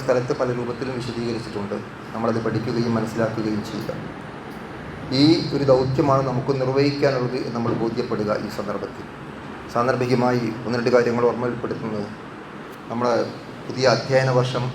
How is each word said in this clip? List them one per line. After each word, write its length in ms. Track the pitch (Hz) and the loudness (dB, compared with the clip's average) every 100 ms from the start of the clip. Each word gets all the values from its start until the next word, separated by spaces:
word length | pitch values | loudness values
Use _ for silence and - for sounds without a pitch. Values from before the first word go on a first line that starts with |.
സ്ഥലത്ത് 300 | 131 123 123 139 | 2 2 2 0
പല 80 | 127 120 | 0 -2
രൂപത്തിലും 360 | 117 117 127 127 | -4 -4 -4 -4
വിശദീകരിച്ചിട്ടുണ്ട്. 760 | 120 113 117 110 110 107 101 104 - - - | -4 -4 -2 -4 -4 -6 -4 -6 -8 -12 -10
നമ്മളത് 260 | 113 117 113 | -2 0 0
പഠിക്കുകയും 480 | 117 110 123 123 117 113 | 0 -2 0 0 2 0
മനസ്സിലാക്കുകയും 680 | 110 113 110 113 107 107 104 | 0 0 0 0 -2 -2 -4
ചെയ്യുക. 220 | 101 - - - - - - - - - - - - - 131 | -6 -6 -6 -8 -10 -12 -12 -12 -12 -12 -12 -12 -10 -2 4
ഈ 40 | 151 170 - | 6 6 2
ഒരു 100 | 139 139 | 2 6
ദൗത്യമാണ് 520 | 131 131 131 151 135 135 | 6 6 2 4 4 4
നമുക്ക് 240 | 123 127 135 | 0 0 0
നിർവഹിക്കാനുള്ളത് 760 | 127 135 143 139 143 135 127 127 107 | 2 4 2 4 2 2 0 -2 -2
എന്ന് 80 | 117 | -2
നമ്മൾ 160 | 117 113 | 0 0
ബോധ്യപ്പെടുക. 500 | 113 113 117 110 104 104 101 | 0 -2 -2 0 0 -2 -2
ഈ 20 | - | -6
സന്ദർഭത്തിൽ 460 | 104 98 98 - - - - - - - - | -6 -6 -8 -10 -14 -14 -14 -12 -12 -12 -4
സാന്ദർഭികമായി 680 | 120 123 127 127 123 123 123 113 110 | 0 2 2 2 2 4 2 0 -4
ഒന്ന് 120 | - 120 | -4 0
രണ്ട് 120 | 117 120 | 4 4
കാര്യങ്ങൾ 280 | 120 117 120 | 4 4 2
ഓർമ്മപ്പെടുത്തുന്നത്, 760 | 113 123 117 117 110 110 104 98 - - - - - - - - | 2 -2 -2 -4 -6 -4 -4 -6 -10 -14 -14 -14 -14 -14 -14 -8
നമ്മുടെ 240 | 117 123 113 - - - - - | -2 2 2 0 -6 -12 -12 -8
പുതിയ 180 | - 131 | 2 4
അധ്യയന 360 | 120 - 131 131 127 | 4 4 4 4 4
വർഷം 260 | 123 127 127 | 2 0 -2